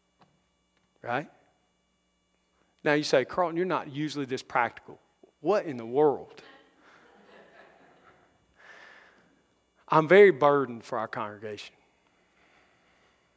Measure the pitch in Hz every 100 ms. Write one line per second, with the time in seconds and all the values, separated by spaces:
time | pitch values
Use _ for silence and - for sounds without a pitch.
0 | _ _ _ _ _ _ _ _ _ _
1 | 113 123 165 _ _ _ _ _ _ _
2 | _ _ _ _ _ _ _ _ 156 147
3 | 147 143 123 - 175 165 185 147 104 135
4 | 151 139 131 127 - 131 113 - - -
5 | _ _ - _ 151 208 165 123 113 127
6 | 151 107 76 - - - _ _ _ -
7 | _ _ - - - - - _ - _
8 | - _ _ _ _ _ - - - -
9 | - _ _ _ _ _ _ _ - 156
10 | 156 190 202 143 147 143 127 117 - 120
11 | 110 127 107 104 110 104 - _ _ _
12 | _ _ _ _ _ _ _ _ _ _
13 | _ _ _